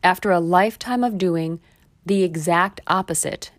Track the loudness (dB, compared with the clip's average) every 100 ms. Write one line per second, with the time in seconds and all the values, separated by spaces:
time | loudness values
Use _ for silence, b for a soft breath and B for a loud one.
0 | 0 2 2 0 4 2 2 -2 -4 -2
1 | -2 0 -2 0 -4 -6 b b b b
2 | -2 0 0 -2 0 2 0 -2 -2 -2
3 | -2 -4 -4 -8 -12